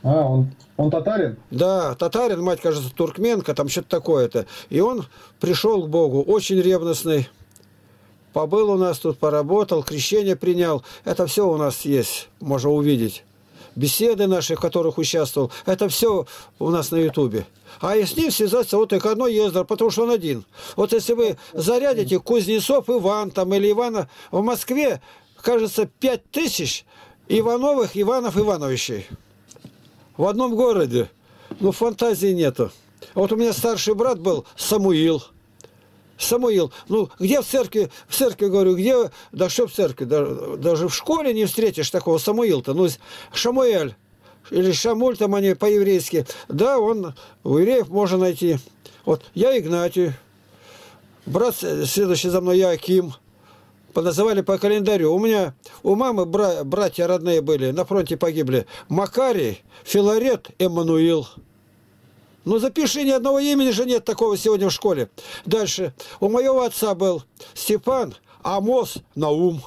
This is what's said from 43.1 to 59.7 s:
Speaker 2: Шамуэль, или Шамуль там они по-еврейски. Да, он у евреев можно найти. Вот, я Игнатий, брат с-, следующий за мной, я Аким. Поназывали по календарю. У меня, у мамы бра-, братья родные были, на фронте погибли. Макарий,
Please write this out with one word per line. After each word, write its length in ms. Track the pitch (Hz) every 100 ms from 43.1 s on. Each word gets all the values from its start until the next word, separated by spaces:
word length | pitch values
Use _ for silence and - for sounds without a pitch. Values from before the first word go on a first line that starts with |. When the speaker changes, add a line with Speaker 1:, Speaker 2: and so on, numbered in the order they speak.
| - -
Speaker 2:
Шамуэль, 640 | - 233 254 254 202 143 107 _ _ _ _ -
или 220 | - 185
Шамуль 460 | 156 226 220 254 233
там 180 | 208 202
они 180 | 196
по-еврейски. 720 | 175 208 208 196 190 139 170 131 - -
Да, 320 | 139 233 269
он 340 | 214 226 175 135 - -
у 140 | - 139
евреев 320 | 190 254 160
можно 280 | 190 202 185
найти. 420 | 185 160 175 147 - _ - -
Вот, 180 | - 156 -
я 260 | - 233 262
Игнатий, 540 | 156 175 175 180 175 131 _ _ _ _ - - - - _ _ -
брат 320 | 147 240 -
с-, 280 | 180 151 143
следующий 440 | 196 196 175 180
за 100 | 180
мной, 200 | 180 185
я 100 | 185
Аким. 440 | 165 - 185 175 127 _ _ - - _ _ _
Поназывали 480 | - 170 160 220 202
по 160 | 185 196
календарю. 560 | 202 208 196 202 156
У 60 | 175
меня, 340 | 220 214 175 131 - -
у 140 | - 202
мамы 300 | 262 214 175
бра-, 400 | 175 208 165 139
братья 420 | 180 196 - 170
родные 340 | 180 165 165
были, 300 | 143 151 131
на 140 | 147 180
фронте 320 | 196 160 165
погибли. 500 | 170 160 135 131 - - -
Макарий, 760 | 151 196 - 262 214 127 98 _